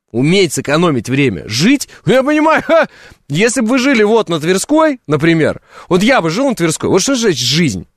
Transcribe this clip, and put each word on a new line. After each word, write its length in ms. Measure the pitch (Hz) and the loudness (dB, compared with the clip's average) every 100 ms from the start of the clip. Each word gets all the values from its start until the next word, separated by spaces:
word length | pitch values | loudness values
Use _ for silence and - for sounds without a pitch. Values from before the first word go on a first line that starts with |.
| _ | _
Уметь 420 | 117 143 196 170 | -2 0 2 0
сэкономить 560 | - 127 151 175 127 110 | -2 -2 0 0 0 -2
время. 360 | 135 135 87 57 | 0 0 -2 -8
Жить, 420 | 110 196 277 - - 156 | -2 0 0 -4 -8 0
ну, 80 | |
я 80 | 254 | 2
понимаю, 400 | 262 302 311 294 | 2 0 2 0
ха, 240 | - 330 269 - - - - | 2 0 0 -6 -20 -20 -8
если 320 | 147 233 - | -2 0 0
бы 100 | 214 | 0
вы 80 | 262 | 0
жили 240 | 262 233 | 2 2
вот 280 | 208 226 - | 2 2 0
на 100 | 165 | -4
Тверской, 600 | 160 190 - 311 320 262 - | -2 -2 0 2 2 -2 -4
например, 540 | 147 165 165 127 - _ - - | 0 2 2 0 -2 _ -20 -2
вот 140 | 180 | 0
я 200 | 214 254 | 2 0
бы 80 | 165 | 0
жил 180 | 180 277 | -2 -2
на 60 | |
Тверской, 340 | 208 165 - - | -2 -4 -2 0
вот 140 | 175 | 0
что 140 | 262 262 | 0 0
значит 240 | 226 131 | 0 -2
жизнь, 460 | 123 147 160 95 - | -2 0 0 -2 -10